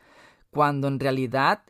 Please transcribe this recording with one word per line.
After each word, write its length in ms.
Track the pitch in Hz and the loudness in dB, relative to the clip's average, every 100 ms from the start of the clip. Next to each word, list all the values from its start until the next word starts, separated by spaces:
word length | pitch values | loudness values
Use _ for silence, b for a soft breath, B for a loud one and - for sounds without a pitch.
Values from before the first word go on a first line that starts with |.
| b b b b _ | b b b b _
cuando 360 | 143 147 139 139 | 0 0 2 -2
en 120 | 135 | -2
realidad 640 | 135 131 127 135 139 131 | -2 -2 -2 0 0 0